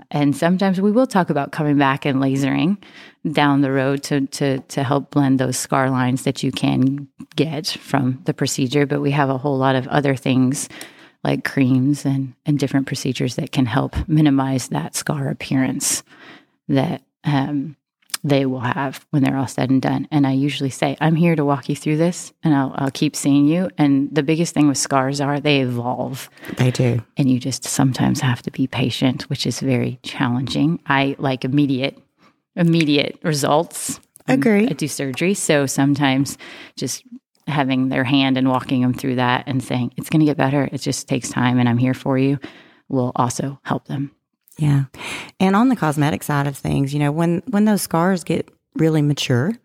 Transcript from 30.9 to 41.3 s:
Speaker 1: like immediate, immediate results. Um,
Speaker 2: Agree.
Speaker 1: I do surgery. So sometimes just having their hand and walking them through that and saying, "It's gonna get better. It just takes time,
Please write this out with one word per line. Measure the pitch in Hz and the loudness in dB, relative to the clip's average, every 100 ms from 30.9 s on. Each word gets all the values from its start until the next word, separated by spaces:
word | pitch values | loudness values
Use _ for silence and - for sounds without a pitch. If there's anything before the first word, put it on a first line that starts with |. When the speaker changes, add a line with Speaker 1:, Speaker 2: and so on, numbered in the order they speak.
| 139 139 - | 0 0 -2
Speaker 1:
like | 143 131 | -4 -2
immediate, | 135 143 139 127 139 - _ _ _ _ _ - | 0 0 2 0 -4 -8 _ _ _ _ _ 0
immediate | 170 165 147 143 - - | 2 4 4 4 0 -4
results. | 180 147 143 147 170 - - - _ _ - | -4 0 2 2 0 -8 -10 -10 _ _ 0
Um, | 262 | 2
Speaker 2:
Agree. | 254 202 226 | 4 4 2
Speaker 1:
I | |
do | 156 147 | 0 -4
surgery. | - 139 123 175 | -4 -6 -2 0
So | 202 - 147 139 | 0 2 2 2
sometimes | - 139 139 139 135 139 - - - - - | 2 2 2 2 2 0 -4 -16 -20 -18 -10
just | 131 - - 247 _ _ - | -8 -8 -14 -20 _ _ -4
having | 147 131 131 131 | -2 0 0 0
their | 139 127 | 0 2
hand | 139 135 131 | 2 2 2
and | 131 | 2
walking | 127 - 131 | 0 0 0
them | 127 | 0
through | 123 139 123 | 0 -2 0
that | 123 127 - | 2 0 0
and | 131 | -4
saying, | - 123 120 - | -2 -2 -2 -6
"It's | - | -2
gonna | 165 151 | 2 4
get | 147 | 2
better. | 135 143 131 | 2 2 0
It | 135 | -4
just | - 131 - | -4 -6 -4
takes | 131 | -4
time, | - | -4